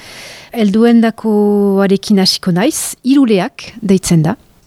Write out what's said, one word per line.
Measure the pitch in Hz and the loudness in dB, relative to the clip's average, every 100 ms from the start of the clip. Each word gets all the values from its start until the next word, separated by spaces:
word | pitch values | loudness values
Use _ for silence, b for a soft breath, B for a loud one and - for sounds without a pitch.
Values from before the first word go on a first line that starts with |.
| B B B B B | B B B B B
Helduendakoarekin | 240 214 214 233 233 226 - 220 208 208 208 202 196 196 196 - 202 | -4 0 2 4 4 2 -2 -2 0 0 0 0 0 0 0 0 0
hasiko | 185 - 190 | 2 -2 -2
naiz, | 175 254 - - - | -2 -2 -4 -10 -8
Hiruleak | 247 277 254 196 208 - - - | 0 2 2 0 -2 -8 -20 -10
deitzen | 196 190 - 170 | 0 0 2 0
da, | 156 226 _ _ | 0 -4 _ _